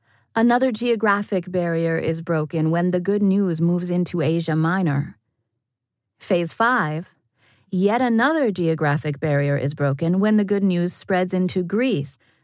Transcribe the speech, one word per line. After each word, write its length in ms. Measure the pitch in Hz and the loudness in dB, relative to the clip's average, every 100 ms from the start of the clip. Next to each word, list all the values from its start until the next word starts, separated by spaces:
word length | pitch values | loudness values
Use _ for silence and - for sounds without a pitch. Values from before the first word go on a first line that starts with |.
| _ _ _ - | _ _ _ 0
another 340 | 233 240 262 | 2 4 2
geographic 800 | 220 240 226 214 202 208 190 175 | 0 -2 0 2 0 0 -4 -2
barrier 460 | 180 170 165 165 160 | -2 -2 0 0 0
is 240 | - 165 | -2 -4
broken 500 | 165 160 151 165 160 | -2 -2 -2 -2 0
when 200 | 170 180 | 2 0
the 100 | 180 | 0
good 220 | 180 202 | 0 0
news 360 | 202 196 196 160 | 2 2 0 0
moves 320 | 170 175 180 | 0 0 0
into 300 | 180 175 175 | -2 -2 0
Asia 340 | 151 165 165 | 0 0 0
Minor. 600 | 160 160 185 170 139 139 - _ _ _ _ _ _ _ _ _ _ | 0 0 0 0 -2 -4 -10 _ _ _ _ _ _ _ _ _ _
Phase 340 | - 175 165 | -2 0 0
five, 600 | - 233 247 156 151 180 _ _ _ _ _ _ | 0 0 2 0 -4 -8 _ _ _ _ _ _
yet 320 | 185 196 233 | 0 2 2
another 480 | 254 226 254 320 254 | 2 2 2 2 0
geographic 680 | 180 165 160 156 143 151 143 | 0 -2 0 0 0 -2 -4
barrier 380 | 156 143 143 143 | 0 0 0 0
is 160 | 143 | -2
broken 480 | 156 139 135 165 185 | -2 -2 0 0 2
when 160 | 214 214 | 2 2
the 80 | |
good 180 | 196 202 | 2 0
news 300 | 196 175 175 | 2 0 0
spreads 400 | - - 185 185 | -2 -2 0 0
into 300 | 185 185 185 | 0 0 -2
Greece, 560 | 175 202 254 170 139 - _ _ | -2 0 0 0 -4 -10 _ _